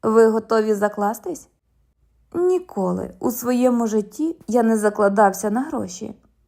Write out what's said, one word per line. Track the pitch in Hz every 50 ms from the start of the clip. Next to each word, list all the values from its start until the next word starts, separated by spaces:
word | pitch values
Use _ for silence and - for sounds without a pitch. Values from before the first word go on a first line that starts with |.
"Ви | - 220 220 226 226 226
готові | 220 226 220 - 226 220 214 220 214
закластись?" | 202 208 208 208 214 208 202 226 226 - 370 320 - - _ _ _ _ _ _ _ _ _ _ _ _ _ _ _ _ _ -
"Ніколи | 339 349 359 370 359 359 - - 202 190 180 180 185 - - - -
у | - 247
своєму | 226 233 240 240 254 247 247 254 240 233 233
житті | 226 214 214 202 208 - - 302 330 330 _ - -
я | 214 247
не | 233 226 226
закладався | 214 208 208 208 214 208 202 196 214 214 196 190 - - 208
на | 208 247
гроші. | 269 320 302 233 202 185 - - 214 214 208 _ _ _ _ _ _